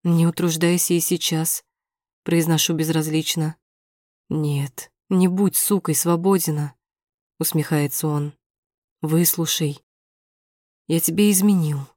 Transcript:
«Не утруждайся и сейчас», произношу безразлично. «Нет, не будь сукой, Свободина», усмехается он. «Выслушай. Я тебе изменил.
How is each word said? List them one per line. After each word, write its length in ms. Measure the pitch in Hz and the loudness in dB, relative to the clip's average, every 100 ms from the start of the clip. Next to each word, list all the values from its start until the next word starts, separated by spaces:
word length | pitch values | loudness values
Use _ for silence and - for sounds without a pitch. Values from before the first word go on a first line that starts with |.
«Не 240 | 175 170 165 | 2 2 2
утруждайся 640 | - 170 160 170 175 - | 0 -2 0 0 0 0
и 60 | 175 | 0
сейчас», 640 | - 175 - 160 165 - _ _ _ _ _ _ | 0 -2 -2 -2 -2 -6 _ _ _ _ _ _
произношу 500 | - 170 160 160 - | 0 0 2 0 0
безразлично. 800 | 160 156 160 156 156 156 170 156 156 _ _ _ _ _ _ _ | -2 0 -2 0 -2 -2 -4 -4 -6 _ _ _ _ _ _ _
«Нет, 640 | 156 151 143 143 - - _ _ | -4 -2 -2 -4 -10 -20 _ _
не 180 | 185 185 | 2 2
будь 280 | 185 196 - | 2 0 0
сукой, 400 | - 202 - 151 | 0 -2 0 -2
Свободина», 800 | 170 170 185 190 170 151 147 _ _ _ _ _ _ _ | 0 2 2 2 0 -4 -6 _ _ _ _ _ _ _
усмехается 680 | 160 156 143 156 143 - 156 | -2 -2 0 0 0 -2 -2
он. 260 | 147 147 - _ _ _ _ _ _ | -2 -4 -10 _ _ _ _ _ _
«Выслушай. 840 | 156 160 170 - 160 - 151 143 _ _ _ _ _ _ _ _ _ _ - | 0 2 2 0 -4 -2 -4 -6 _ _ _ _ _ _ _ _ _ _ -4
Я 120 | 165 | -2
тебе 320 | - 170 208 | 0 2 4
изменил. 480 | 190 208 190 156 143 135 | 4 4 4 2 -2 -8